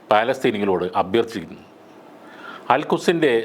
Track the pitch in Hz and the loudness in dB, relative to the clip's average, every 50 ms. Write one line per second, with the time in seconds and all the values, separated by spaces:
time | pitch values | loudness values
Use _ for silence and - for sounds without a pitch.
0 | - - 110 107 113 123 131 - - 127 110 101 101 98 92 87 90 92 - 104 | -2 2 2 2 2 2 -2 0 0 0 0 0 0 0 0 0 0 -2 -2 -4
1 | 92 92 98 117 113 - - 101 82 - - - - - - - - - - - | -4 0 0 0 0 0 -4 -12 -12 -12 -16 -20 -20 -20 -20 -20 -20 -20 -20 -20
2 | - - - - - - - - - - - - - - 123 143 151 - - 156 | -20 -20 -20 -20 -20 -20 -20 -20 -18 -18 -18 -14 -2 0 0 0 0 0 -2 -2
3 | - - 175 165 156 139 120 113 113 | 0 0 0 2 2 2 2 2 0